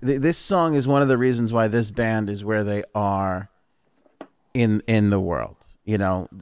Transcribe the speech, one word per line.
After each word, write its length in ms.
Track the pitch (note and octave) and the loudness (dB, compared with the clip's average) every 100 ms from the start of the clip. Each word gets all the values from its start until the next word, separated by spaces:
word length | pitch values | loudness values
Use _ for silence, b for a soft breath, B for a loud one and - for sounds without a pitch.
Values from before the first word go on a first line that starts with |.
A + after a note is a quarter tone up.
| B2+ | -2
th-, 140 | C3+ | 0
this 180 | D3+ E3+ | 0 -2
song 380 | - F#3+ E3 D3 | 0 0 2 0
is 100 | C3 | 2
one 160 | C#3 | 2
of 60 | C#3 | 4
the 100 | B2 | 4
reasons 340 | B2+ A#2+ A2+ | 2 2 0
why 140 | A#2 A2 | 0 2
this 240 | A#2 G#2+ | 0 -2
band 400 | G#2 A2+ A2 G2+ | -2 -2 0 -2
is 140 | G2+ | -6
where 180 | G2+ G#2+ | -4 -2
they 220 | G#2 G#2 - | -2 -4 -4
are 560 | G#2+ G2+ G2 F#2+ F#2 G2+ _ _ _ _ _ _ _ - _ _ | -4 -2 -2 -2 -4 -10 _ _ _ _ _ _ _ -20 _ _
in, 300 | B2+ A2+ G#2+ - | 0 2 2 2
in 240 | A2+ G#2 | 2 4
the 80 | G2+ | 2
world, 360 | F2+ D2 G#1+ - _ _ | 0 -4 -6 -12 _ _
you 140 | - G#2 | -4 -2
know, 300 | F#2+ F#2 - G2 | 0 -2 -6 -14